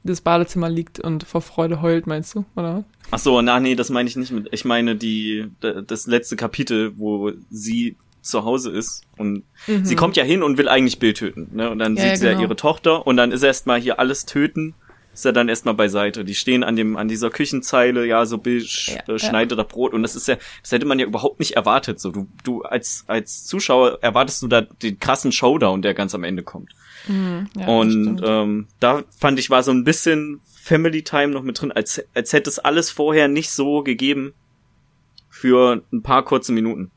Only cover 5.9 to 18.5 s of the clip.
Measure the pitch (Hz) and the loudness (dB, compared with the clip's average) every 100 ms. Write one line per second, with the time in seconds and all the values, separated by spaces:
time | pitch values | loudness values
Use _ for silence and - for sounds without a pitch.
5.9 | 110 - 120 120 107 117 131 127 113 110 | -8 0 0 0 -6 -6 -4 -2 0 -2
6.9 | 104 107 104 104 - - 107 107 117 120 | -4 -4 -2 -4 -6 -14 -10 -4 -2 -4
7.9 | - _ _ - 117 110 127 127 90 - | -8 _ _ -4 -4 -2 -2 -2 -6 -6
8.9 | - _ - 107 101 - _ - 208 190 | -12 _ -8 -6 -6 -10 _ -4 -2 0
9.9 | 175 170 - 131 180 156 135 143 135 127 | 2 2 2 2 2 2 2 4 4 2
10.9 | - 117 101 104 - 87 104 117 110 110 | 2 0 0 -6 -8 -12 -6 -6 -2 0
11.9 | 110 190 190 190 190 185 - 147 160 165 | 2 2 2 2 2 0 0 0 2 2
12.9 | 160 - 127 120 123 139 131 - 120 123 | 2 2 4 4 4 2 2 0 0 0
13.9 | 113 127 135 - 143 151 156 156 - _ | 0 0 0 -4 0 0 -2 -8 -10 _
14.9 | - _ - 131 120 120 117 - 107 104 | -20 _ -2 0 2 2 0 0 2 2
15.9 | 101 104 107 98 101 - 127 120 113 110 | 2 -2 -4 -6 -4 0 2 2 0 0
16.9 | 110 110 110 113 - 143 139 - 135 123 | -2 -4 -2 -4 -2 -2 -2 0 4 4
17.9 | 123 117 113 113 113 120 | 2 2 2 2 -2 -2